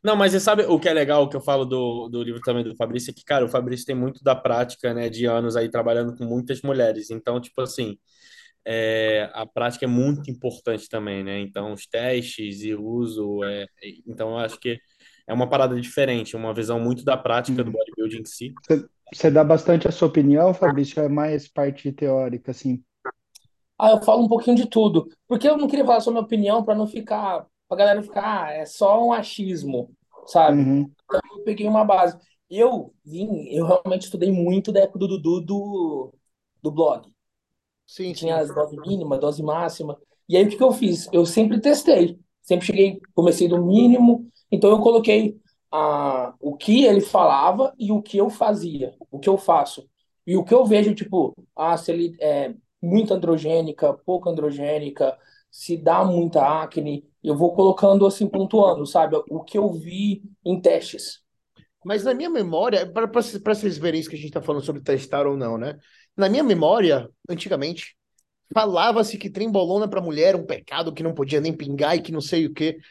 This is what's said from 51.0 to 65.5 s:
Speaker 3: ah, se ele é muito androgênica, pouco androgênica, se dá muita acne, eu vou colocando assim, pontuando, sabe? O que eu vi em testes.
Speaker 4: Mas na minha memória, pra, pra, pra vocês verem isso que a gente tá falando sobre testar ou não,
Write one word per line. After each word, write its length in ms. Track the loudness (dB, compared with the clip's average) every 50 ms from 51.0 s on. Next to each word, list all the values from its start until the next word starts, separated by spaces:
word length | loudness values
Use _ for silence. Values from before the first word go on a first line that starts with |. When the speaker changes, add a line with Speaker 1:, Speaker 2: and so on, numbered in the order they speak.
| -6 -4 0 0 0 -2 -4 -12 _ _ _
Speaker 3:
ah, 200 | -4 -2 -2 -2
se 140 | -2 -2 -4
ele 240 | -4 -2 -4 -6 -6 -4
é 340 | -2 -2 0 0 -4 -6 -10 -14 _ _ _ _
muito 320 | -4 2 2 2 2 2
androgênica, 800 | -2 0 2 0 0 0 0 0 0 0 -2 -2 -4 -2 0 0 0
pouco 340 | -2 _ -4 -4 -2 -2 -4
androgênica, 880 | -4 -2 -4 -4 -4 -4 -4 -4 -4 -4 -6 -8 -4 -2 -2 -2 -2 _ _ _ _ _ _ _
se 260 | _ -18 -8 -8 -8
dá 280 | 0 2 2 2 4 2
muita 580 | 2 2 0 0 2 2 2 2 2 0 -2
acne, 440 | -4 -6 -8 -8 -6 -6 -8 -8 _ _ _ _
eu 140 | -4 -4 0
vou 180 | 2 0 0 2
colocando 520 | 4 4 4 4 4 4 4 6 6 4
assim, 200 | 2 2 0 -4 -2
pontuando, 580 | -2 -4 -4 2 4 4 4 4 4 0 -4
sabe? 300 | -2 2 2 2 2 0 -2 -4 -6
O 120 | -10 -12
que 140 | -10 -4 -2 -2
eu 120 | -2 -2
vi 500 | -4 -6 -10 -10 -8 -4 -2 -2 -2 -4 -8 -20 _ _ _
em 160 | -4 -4 2
testes. 600 | 4 2 2 2 -2 -8 -14 -14 -14 -14 -16 _ _ _ _ _ _ _ _ _ _ _ _ _ _
Speaker 4:
Mas 200 | -4 -4 -2 -2
na 100 | -2 -2
minha 160 | -2 -4 -4
memória, 560 | -4 -4 -2 -2 -2 -2 0 0 0 -2 -2
pra, 200 | -2 -4 -4 -4 0
pra, 140 | -2 -2 -2 -2 -10 -8
pra 120 | -2 -2 -2
vocês 240 | 0 -2 -6 -4 -2
verem 220 | -4 -2 -2 -2
isso 80 | -6 -8
que 60 | -12
a 20 | -14
gente 140 | -14 -10
tá 100 | -10 -8
falando 220 | -4 -4 -4 -4 -4
sobre 180 | -6 -10 -6
testar 440 | -2 -2 -2 -2 -2 -4 -4 -2 0
ou 100 | -2 -2
não, 200 | -2 -4 -6